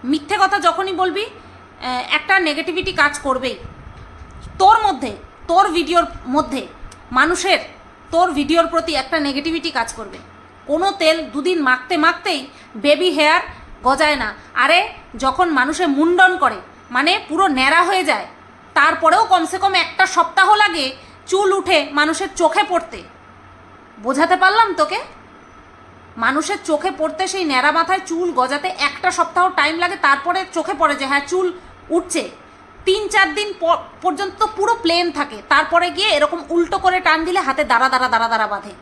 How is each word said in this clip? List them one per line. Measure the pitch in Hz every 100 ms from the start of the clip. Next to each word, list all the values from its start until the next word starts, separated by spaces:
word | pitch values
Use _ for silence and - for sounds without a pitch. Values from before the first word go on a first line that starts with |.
মিথ্যে | 247 311 - 415
কথা | 381 403
যখনই | 339 330 381
বলবি, | 370 370 349
আহ, | 440 - - - - - 254 247 -
একটা | 294 - 381
নেগেটিভিটি | 330 294 359 339 381
কাজ | 339 294 294
করবেই | 285 254 254 208 - - - - - - - - - -
তোর | 381 453 427
মধ্যে, | 277 240 202 - - -
তোর | 339 403
ভিডিওর | 330 294 349 320 - -
মধ্যে | 277 - 269 - - - - -
মানুষের | 247 302 359 392 349 - - - - -
তোর | 330 359
ভিডিওর | 294 285 330 330
প্রতি | 330 330
একটা | 285 - 320
নেগেটিভিটি | 285 269 302 330 330
কাজ | 269 226
করবে। | - 202 175 - - - - -
কোনো | 302 381
তেল | 392 311 320
দুদিন | 269 262 359 349
মাখতে | 269 254 - 349
মাখতেই | 320 339 403 302 262 - - 226
বেবি | 285 294 359
হেয়ার | 294 302 339 - - - -
গজায় | 247 269 302 285
না। | 214 - -
আরে, | - 269 339 415 - - -
যখন | 269 262 359
মানুষে | 285 262 311 349
মুন্ডন | 277 320 359 370 370
করে, | 262 208 - - -
মানে | 247 294 403 -
পুরো | 320 381
ন্যাড়া | 262 262 330
হয়ে | 349 381
যায়, | 302 220 180 - - - -
তারপরেও | - 294 320 320 359
কমসে | 453 359 330 370
কম | 392
একটা | 381 320 - 370
সপ্তাহ | 349 339 359 381
লাগে | 415 415 330 269 269 - - -
চুল | 370 403
উঠে | 392 349 330 285
মানুষের | 285 311 311 381 -
চোখে | 320 320 415
পড়তে। | 339 - 202 - - - - - - - - - -
বোঝাতে | 220 277 330 359
পারলাম | 381 415 440
তোকে? | 330 302 392 587 - - - - - - - - - - -
মানুষের | 233 277 302 403
চোখে | - 302 359 381
পড়তে, | 311 311 370
সেই | 392
ন্যাড়া | 330 262 285
মাথায় | 311 330 370 -
চুল | 330 349
গজাতে | 254 254 285 349
একটা | - 277 - 359
সপ্তাহ | 359 339 349 370
টাইম | 359 294 330
লাগে, | 349 381
তারপরে | 285 285 311 359 370
চোখে | 339 - 302
পড়ে | 311
যে | 285 269
হ্যাঁ, | 285 285
চুল | 359 370 349 - - -
উঠছে। | 339 359 330 214 - - - - -
তিন | - 403 415
চার | 427 381
দিন | 302 415 381
প-, | 330 330 - -
পর্যন্ত | 359 285 392 - 427 -
পুরো | 415
প্লেন | 453 330 339 349
থাকে, | 285 285 214 -
তারপরে | 285 302 339 359
গিয়ে | 294 415
এরকম | 294 294 339 285
উল্টো | 339 330 381
করে | 381 370
টান | 359 320
দিলে | 330 370
হাতে | 285 269
দাঁড়া | 285 233 262
দাঁড়া | 254 247
দাঁড়া | 226 226
দাঁড়া | 226 208
বাঁধে। | 202 202 -